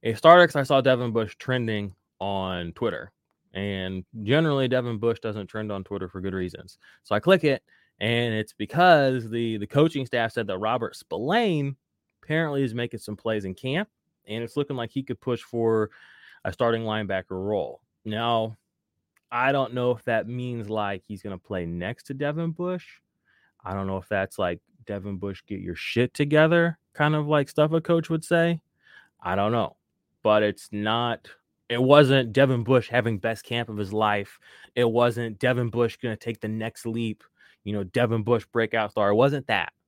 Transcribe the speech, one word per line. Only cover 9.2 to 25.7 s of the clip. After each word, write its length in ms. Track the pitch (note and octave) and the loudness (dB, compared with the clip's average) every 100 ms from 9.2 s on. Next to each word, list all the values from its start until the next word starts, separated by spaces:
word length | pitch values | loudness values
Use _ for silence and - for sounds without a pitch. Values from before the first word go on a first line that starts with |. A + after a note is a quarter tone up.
| A2+ | -4
the, 260 | A#2 A#2 A2 | -4 -2 -4
the 100 | G#2 | -2
coaching 380 | C#3+ D#3+ C#3+ | 2 2 2
staff 280 | B2+ A#2+ A2+ | -4 -2 -2
said 140 | A#2+ G#2 | -2 -4
that 120 | F#2 | -2
Robert 360 | G#2+ B2 A#2 | -2 -2 -4
Spillane 800 | - - E2+ B2+ G#3+ A3+ D#3+ C#3 C3+ _ _ _ _ | -10 -10 -6 0 0 0 0 -2 -8 _ _ _ _
apparently 400 | - D#3 D#3+ C#3+ | -4 -2 0 0
is 120 | C3+ | -2
making 260 | A#2 A#2+ A2 | -2 -6 -8
some 160 | - G#2 | -12 -8
plays 300 | A2+ A2 F#2+ | -4 -4 -4
in 80 | |
camp, 340 | F#2 C3 D3 G#3+ _ _ _ - | -8 -4 -4 -6 _ _ _ -12
and 160 | A2 | -8
it's 120 | A#2 - | -6 -4
looking 200 | C#3+ C3+ | -4 -4
like 140 | A#2 | -6
he 120 | C#3 | -6
could 160 | C3+ B2 | -6 -8
push 220 | - A#2+ | -4 -6
for 500 | - A#2+ A2+ A2 G#2+ - - - - - | -4 0 2 2 0 -6 -20 -20 -20 -10
a 80 | - | -10
starting 300 | F#2+ A#2+ A2+ | 0 0 0
linebacker 420 | A2+ G#2+ G2+ F#2+ F#2 | -2 -4 -2 -4 -4
role. 500 | F#2 G2 G#2 C#2+ - _ _ | -6 -2 -2 -2 -8 _ _
Now, 540 | A2 G#2+ A#2 A#2 A2+ A2+ _ _ _ _ _ _ _ | -8 -4 0 0 -2 -8 _ _ _ _ _ _ _
I 180 | A#2+ C3 | 0 0
don't 220 | C#3 B2+ | 0 -2
know 200 | B2 B2 | -2 0
if 120 | A#2 | -2
that 240 | - A2+ G#2 | -2 -2 -2
means, 400 | B2 B2 A#2+ G#2 | -8 -6 -8 -4
like, 340 | G#2+ G2+ G2 _ | -4 -4 -6 _
he's 140 | G2 | -12
gonna 160 | G2+ F#2 | -10 -12
play 260 | _ F#2+ | _ -6
next 400 | E2+ E2+ F2 A#2+ | -4 -6 -6 -8
to 100 | - | -12
Devin 380 | C3+ C#3+ D3+ E3 | -6 -4 -4 -6
Bush. 340 | E3 F3+ F3+ - - _ _ _ _ _ _ | -4 -6 -6 -10 -20 _ _ _ _ _ _
I 80 | F#2 | -8
don't 140 | G2 F#2+ | -6 -4
know 100 | F#2+ | -6
if 120 | F2+ | -4
that's, 300 | G2+ G2 - | -4 -4 -2
like, 220 | F2+ F2 _ _ | -4 -4 _ _
"Devin 320 | - G2+ G2 G2 | -10 -10 -8 -8
Bush, 260 | G2 F#2+ _ | -8 -10 _
get 140 | G2 | -10
your 140 | F#2 | -8